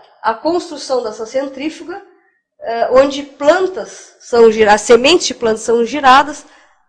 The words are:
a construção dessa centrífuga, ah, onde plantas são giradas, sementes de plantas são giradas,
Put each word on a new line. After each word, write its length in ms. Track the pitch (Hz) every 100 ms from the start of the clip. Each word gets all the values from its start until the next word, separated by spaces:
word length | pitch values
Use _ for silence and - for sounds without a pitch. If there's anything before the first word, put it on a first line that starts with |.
| _ _
a 100 | -
construção 680 | 226 311 349 - 285 - 254
dessa 240 | 226 214 220
centrífuga, 760 | 262 277 262 311 - 311 392 392 _ _ _ _ _
ah, 260 | - 233 -
onde 300 | 254 285 285
plantas 960 | 285 - 285 359 381 226 190 - - _
são 300 | - 233 226
giradas, 300 | 220 214 208
sementes 460 | - 233 269 349 -
de 80 |
plantas 260 | 254 233 220
são 240 | - 233
giradas, 600 | 226 294 269 262 - 202 - _ _ _